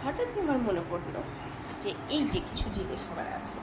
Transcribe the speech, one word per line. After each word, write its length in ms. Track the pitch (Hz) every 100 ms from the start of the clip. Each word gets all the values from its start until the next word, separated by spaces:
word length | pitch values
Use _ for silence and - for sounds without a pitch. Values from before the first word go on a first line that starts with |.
হঠাৎ 260 | 269 - 494 415
আমার 160 | 349 269 233
মনে 140 | 180 170
পড়লো 300 | 175 175 - - - - - - -
যে 80 | 202 - - 294
এই 80 | 269
যে 80 | 359 -
কিছু 200 | - - 196
জিনিস 240 | 185 123 -
আমার 160 | 165 - -
আছে 180 | - -